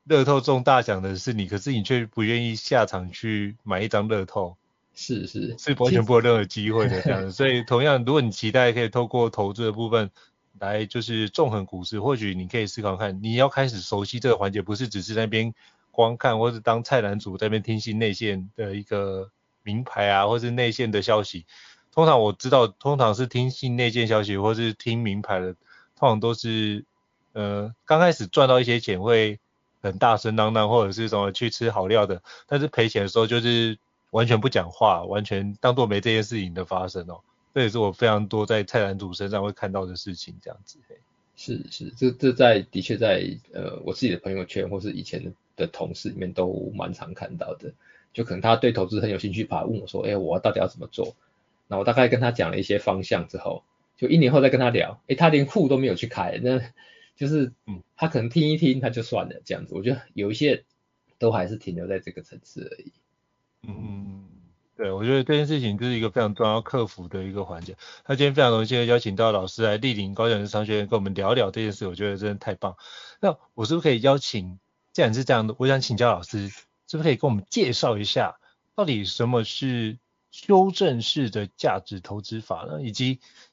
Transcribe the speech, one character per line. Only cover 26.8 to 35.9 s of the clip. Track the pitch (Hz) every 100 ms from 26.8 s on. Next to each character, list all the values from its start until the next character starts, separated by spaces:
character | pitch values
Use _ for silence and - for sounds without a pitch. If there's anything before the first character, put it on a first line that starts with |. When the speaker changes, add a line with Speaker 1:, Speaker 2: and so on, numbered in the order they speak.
| - _ _ _ _
Speaker 1:
呃， | 110 101 101 104 113 -
刚 | 156
开 | 175
始 | - 101
赚 | - 135
到 | 127
一 | 120
些 | 120
钱 | 113 92
会 | 107 113 107 101 _ _ _ _
很 | 101 92
大 | 120 110
声 | 113 110
嚷 | 107
嚷， | 110 107
或 | 120 98
者 |
是 | 98 113
什 | 104
么 | 101
去 | 98 117
吃 | - 117
好 | 107 95
料 | 110 101
的， | 92 - - -
但 | 143
是 | 147
赔 | - 113
钱 | 107
的 | 98
时 | 113
候 | 113
就 | 120
是 | 117 117 113 110 _ _ _
完 | 107 120
全 | 113
不 | 131
讲 | 107 87
话， | - 107 87
完 | 90 101
全 | 104 98 101 101
当 | 127 123
作 |
没 | 113